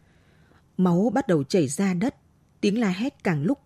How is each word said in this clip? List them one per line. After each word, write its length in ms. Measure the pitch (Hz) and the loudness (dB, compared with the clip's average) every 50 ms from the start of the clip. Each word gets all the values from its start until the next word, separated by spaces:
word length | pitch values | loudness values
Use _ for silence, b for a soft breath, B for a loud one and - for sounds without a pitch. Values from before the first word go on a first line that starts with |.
| b b b b b b b b b b b b b b _ | b b b b b b b b b b b b b b _
Máu 340 | - 180 185 170 175 208 254 202 | 0 2 2 2 2 2 2 0
bắt 140 | 262 277 - | 0 0 0
đầu 160 | 175 151 135 | 0 0 0
chảy 240 | - - 190 151 123 | 0 0 0 0 0
ra 260 | - - 196 196 185 | -2 -2 -2 -2 0
đất, 220 | 170 202 277 - _ _ _ _ _ _ _ _ - | -2 -2 -4 -6 _ _ _ _ _ _ _ _ -2
tiếng 200 | - 208 190 240 | -2 0 0 0
la 100 | 240 196 | 0 -2
hét 340 | 180 185 226 285 - _ - | -2 -2 -4 -6 -8 _ -4
càng 180 | - 160 147 139 | -2 -2 0 0
lúc 160 | 196 285 - - | -2 -2 -4 -4